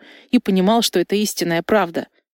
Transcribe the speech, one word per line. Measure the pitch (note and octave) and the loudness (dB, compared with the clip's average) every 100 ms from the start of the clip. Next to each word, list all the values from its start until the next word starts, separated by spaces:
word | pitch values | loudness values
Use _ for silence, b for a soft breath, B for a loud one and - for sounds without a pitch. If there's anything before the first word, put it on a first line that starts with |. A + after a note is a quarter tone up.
| b b b | b b b
и | A#3+ | 0
понимал, | - F#3+ F#3 A#3 | 2 2 2 2
что | G#3+ F#3 | 0 -2
это | E3+ G3+ | 0 -2
истинная | G#3 - E3+ E3 | -2 -4 -4 -2
правда. | - G#3+ E3+ D#3+ - _ _ | 0 0 0 -4 -10 _ _